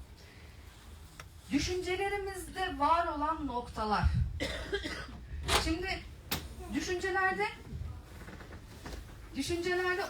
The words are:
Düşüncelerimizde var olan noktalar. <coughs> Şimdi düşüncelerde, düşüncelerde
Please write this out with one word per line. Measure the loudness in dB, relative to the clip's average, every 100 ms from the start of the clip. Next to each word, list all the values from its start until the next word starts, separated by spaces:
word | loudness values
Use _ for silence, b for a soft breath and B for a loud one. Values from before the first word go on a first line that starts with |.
| -16 -18 B B B B B B -18 -16 -16 -16 -16 -18 0
Düşüncelerimizde | 2 2 0 0 2 2 2 -2 -4 -6 -2 -2 4
var | 6 6 4
olan | 2 0 0 -2
noktalar. | -2 -4 -2 2 6 6 6 4 2
<coughs> | -2 -2 -2 -2 -2 -6 -8 -10 -8 -4 4 4
Şimdi | 4 0 0 -2 -6 -14 -4 -4 -4 -10 -2
düşüncelerde, | -2 0 0 2 4 4 4 0 0 -8 -6 -6 -8 -12 -12 -12 -12 -12 -12 -12 -12 -10 -10 -10 -12 -8 -4
düşüncelerde | 0 2 4 4 4 2